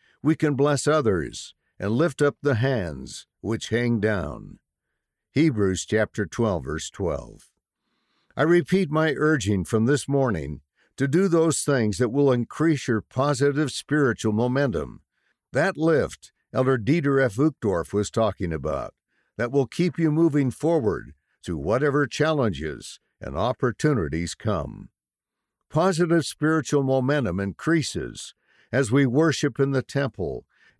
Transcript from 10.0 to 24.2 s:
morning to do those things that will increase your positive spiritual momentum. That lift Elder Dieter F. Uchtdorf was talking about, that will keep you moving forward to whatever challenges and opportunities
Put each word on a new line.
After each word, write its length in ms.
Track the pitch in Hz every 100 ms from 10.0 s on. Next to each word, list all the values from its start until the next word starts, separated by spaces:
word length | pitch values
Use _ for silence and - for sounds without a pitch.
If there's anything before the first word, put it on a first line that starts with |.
| -
morning 540 | 139 131 90 69 73 _ _ _ -
to 100 | 135
do 200 | 160 190
those 340 | 165 160 147
things 380 | - 135 107 98
that 100 | 120
will 220 | 135 143
increase 560 | 123 117 - 160 151 -
your 140 | 110
positive 680 | - - 143 127 143 139 147
spiritual 640 | - - 151 135 110 113
momentum. 680 | 107 123 131 143 80 69 53 _ _ _ _ _
That 240 | 165 190 143
lift 540 | 160 151 82 - - _ _
Elder 280 | 113 131 131
Dieter 440 | 104 165 143 135
F. 120 | 131 101
Uchtdorf 580 | 156 - 110 87 78
was 160 | 104 101
talking 420 | - 110 - 90
about, 440 | 80 73 71 52 - _ _ _ -
that 140 | 113
will 160 | 139 131
keep 320 | - 175 -
you 120 | 160
moving 380 | 151 165 147 131
forward 640 | - 156 170 110 73 53 - _ _
to 140 | - 82
whatever 500 | 73 120 147 143 143
challenges 920 | - 151 151 117 71 76 64 - - _ _
and 160 | - 71
opportunities 960 | 113 127 127 110 156 131 76 80